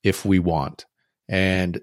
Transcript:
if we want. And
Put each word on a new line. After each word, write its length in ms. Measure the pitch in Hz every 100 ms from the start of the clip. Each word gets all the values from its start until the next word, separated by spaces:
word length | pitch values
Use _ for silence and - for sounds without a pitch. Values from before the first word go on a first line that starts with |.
if 220 | 101 -
we 140 | 101 95
want. 460 | 87 82 67 - - _ _ _ -
And 520 | 95 95 92 92 87